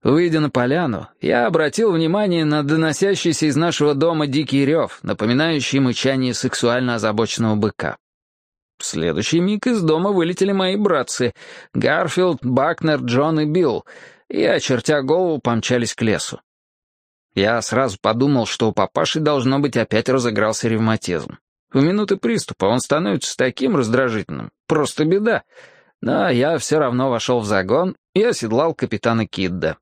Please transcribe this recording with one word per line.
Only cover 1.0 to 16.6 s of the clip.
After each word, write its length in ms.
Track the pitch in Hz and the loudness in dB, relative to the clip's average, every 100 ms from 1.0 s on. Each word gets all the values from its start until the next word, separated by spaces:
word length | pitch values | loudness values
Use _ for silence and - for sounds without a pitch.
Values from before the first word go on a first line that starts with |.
| 76 _ | -10 _
я 240 | 139 120 120 | 0 2 2
обратил 460 | 165 151 208 220 | 2 0 0 2
внимание 520 | 165 160 196 208 170 | 2 0 0 0 0
на 180 | 151 151 | 0 0
доносящийся 840 | 143 160 160 147 196 190 175 - 156 | 0 0 0 0 0 0 0 0 0
из 100 | 139 | 2
нашего 380 | 170 - 147 | 0 0 0
дома 320 | 139 165 160 147 | 2 0 0 0
дикий 400 | 135 139 139 139 | -2 0 2 2
рев, 320 | 160 113 - | 2 0 -4
напоминающий 760 | 82 101 107 127 160 156 123 135 | -6 -2 0 0 0 -2 0 0
мычание 560 | 131 110 135 135 127 | 0 0 0 0 -2
сексуально 640 | 113 123 - 120 123 123 117 | -2 -4 0 0 2 0 -2
озабоченного 580 | 110 107 110 - 113 107 | -2 0 -2 0 0 2
быка. 400 | 104 - 78 - _ _ _ _ _ _ _ _ | 0 -2 -8 -8 _ _ _ _ _ _ _ _
В 80 | |
следующий 560 | - - 85 78 107 165 | -8 -4 -2 -2 0 0
миг 260 | 185 208 254 | 0 0 0
из 140 | 233 | 0
дома 300 | 160 156 196 | 2 0 0
вылетели 420 | 196 170 175 190 | 0 0 0 0
мои 240 | 196 185 208 | 0 0 0
братцы — 560 | 202 151 120 - 120 - - - - | 0 0 -2 -2 -2 -4 -20 -20 -8
Гарфилд, 720 | 123 127 156 170 180 180 151 | -2 0 2 0 0 0 0
Бакнер, 540 | 127 127 147 165 160 143 | 0 0 0 0 0 0
Джон 420 | 123 120 151 160 | 0 0 2 0
и 60 | 151 | 0
Билл, 400 | 170 156 95 - - - - _ | 2 2 0 -8 -20 -20 -20 _
и, 160 | - | -2
очертя 560 | - 156 - 123 - 147 | 0 0 0 -2 0 0
голову, 380 | 135 165 180 147 | 2 2 2 0
помчались 560 | 123 117 - 123 117 | 0 -2 0 -2 -2
к 80 | - | -2
лесу. 400 | 113 92 - - _ _ | 0 0 -4 -12 _ _